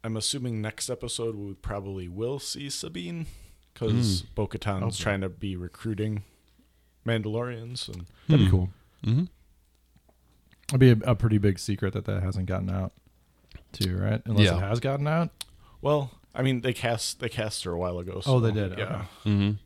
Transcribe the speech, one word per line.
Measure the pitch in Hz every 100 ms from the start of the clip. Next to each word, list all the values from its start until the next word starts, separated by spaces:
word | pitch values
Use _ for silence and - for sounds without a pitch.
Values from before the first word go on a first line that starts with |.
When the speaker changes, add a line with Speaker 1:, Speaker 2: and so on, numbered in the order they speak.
Speaker 1:
I'm | 113 110
assuming | 107 143 123 110
next | 107 - -
episode | 123 120 - 117
we | 107 101
probably | 95 - 101 98 95 87
will | 92 117 139
see | - - 139
Sabine, | - 160 175 175 170 165 - - - _
'cause | - 113 117 117 92
Speaker 2:
Mm. | - -
Speaker 1:
Bo-Katan's | 101 - 107 95 107 92
Speaker 3:
Okay. |
Speaker 1:
trying | - 98
to | 95
be | 90 101 92
recruiting | 87 - 113 104 107 107 101 _ _ _ _ _ _ _ 113
Mandalorians, | 113 107 110 123 120 117 123 -
and | 92 87 - -
Speaker 3:
That'd | 156 98
be |
Speaker 2:
Mm. |
Speaker 3:
cool. | 92 92 - _ _
Speaker 2:
Mm-hmm. | - 123 180 _ _ _ _ _ _ _ _ _ _ _ _ _ -
Speaker 3:
It'd | 135
be | 127
a, | 113 127
a | 110
pretty | 113 107
big | 101 95
secret | - 98 98
that | 101
that | 107 98
hasn't | 95 92 92
gotten | 92 95
out, | 95 92 _ _ _ _ _ _ - _
too, | - 92 90
right? | 98 110
Unless | - 107 101
Speaker 2:
Yeah. | 85
Speaker 3:
it |
has | 98 113
gotten | 131 139 143
out. | 160 170 - - - - -
Speaker 1:
Well, | 143 147 135 - _
I | -
mean, | 131 127
they | 127
cast, | 117 120 113 - -
they | 120
cast | - 107 -
her | 92
a | 85
while | 90 87
ago. | 90 92 135
Speaker 3:
Oh, | 127
they | 113
Speaker 1:
so, | 107 98
Speaker 3:
did. | 95
Speaker 1:
yeah. |
Speaker 3:
Okay. | 95 101 95 - 104
Speaker 2:
Mm-hmm. | 101 101 107